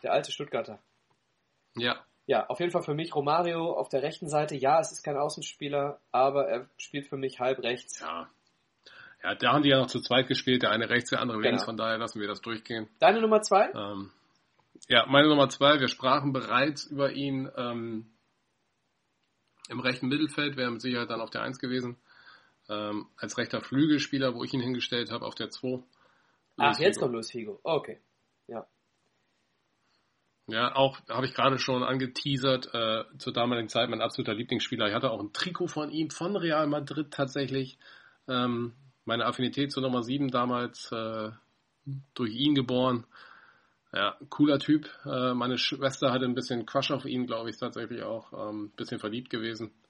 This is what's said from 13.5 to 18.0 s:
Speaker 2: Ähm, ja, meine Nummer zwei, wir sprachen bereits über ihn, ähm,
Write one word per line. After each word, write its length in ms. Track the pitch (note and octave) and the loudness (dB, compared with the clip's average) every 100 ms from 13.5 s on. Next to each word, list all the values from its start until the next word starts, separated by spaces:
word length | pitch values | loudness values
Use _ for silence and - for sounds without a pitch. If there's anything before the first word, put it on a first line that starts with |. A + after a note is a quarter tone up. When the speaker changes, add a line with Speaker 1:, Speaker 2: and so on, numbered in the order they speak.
| G3 A3+ | 4 4
Speaker 2:
Ähm, 380 | - G2+ G2+ G2 _ _ _ _ _ _ - - | 0 -6 -6 -10 _ _ _ _ _ _ -20 4
ja, 180 | A#2+ A#2+ | 4 8
meine 220 | C#3 D3+ | 8 8
Nummer 200 | D3 C3+ | 8 6
zwei, 280 | - C#3 D3 | 6 6 6
wir 80 | B2+ | 2
sprachen 460 | - C3 C#3 C#3 | 0 2 2 2
bereits 520 | C3 A2 A#2+ C#3+ C#3+ - | -2 0 2 2 -2 -10
über 260 | C#3 C#3 | -2 -2
ihn, 360 | A2+ C#3 C3+ C3+ - | 0 -4 -4 -6 -6
ähm, 540 | A#2+ A#2 A#2 A2+ | -6 -4 -6 -8